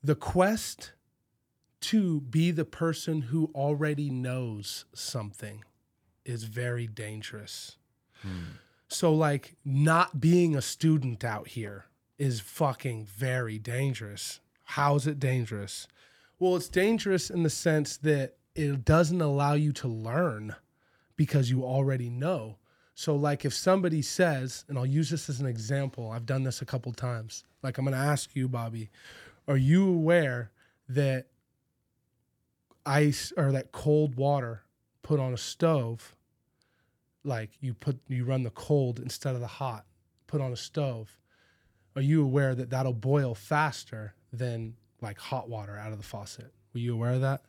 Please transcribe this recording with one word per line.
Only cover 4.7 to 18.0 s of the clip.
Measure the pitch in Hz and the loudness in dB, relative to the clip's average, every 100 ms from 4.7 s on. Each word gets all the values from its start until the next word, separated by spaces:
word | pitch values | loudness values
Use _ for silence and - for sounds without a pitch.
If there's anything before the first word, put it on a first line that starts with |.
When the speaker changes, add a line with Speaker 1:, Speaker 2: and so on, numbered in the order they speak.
| - - | -12 -14
Speaker 1:
something | - - 127 107 101 107 104 - _ _ _ _ _ | -12 -8 -6 -8 -10 -14 -14 -20 _ _ _ _ _
is | - 117 | -10 -8
very | 110 110 123 120 117 | -6 -6 -4 -4 -6
dangerous. | 110 107 107 104 107 104 - - - _ _ _ _ | -8 -10 -10 -12 -14 -14 -14 -16 -20 _ _ _ _
Speaker 2:
Hmm. | 95 92 85 73 _ _ _ | -10 -8 -10 -14 _ _ _
Speaker 1:
So, | - 170 | 0 4
like, | 156 156 143 - _ | 4 4 0 -6 _
not | 143 135 151 165 180 147 | -2 4 6 6 2 2
being | 156 175 175 | 6 6 6
a | 143 | 2
student | - - 160 156 131 113 | -2 0 2 4 0 -4
out | 120 107 - | -6 -6 -8
here | - 104 98 - _ _ _ | -10 -10 -10 -18 _ _ _
is | 143 117 | -2 -2
fucking | - - 147 123 135 113 107 | -6 0 0 0 -6 -8 -10
very | 95 131 127 117 107 | -6 -2 -2 -2 -6
dangerous. | 107 120 139 123 104 101 - - _ _ | -4 -2 -2 -2 -8 -10 -10 -12 _ _
How | - - 143 | -8 2 4
is | 147 135 | 4 2
it | 147 | 0
dangerous? | 135 127 110 107 101 - - _ _ _ _ _ | 0 0 -2 -6 -8 -12 -14 _ _ _ _ _
Well, | 185 | 2
it's | 180 180 | 2 2
dangerous | 185 202 226 202 185 - | 2 4 2 2 0 0
in | 180 | 0
the | 160 | 0
sense | - 175 156 147 | 2 2 2 2
that | - | -2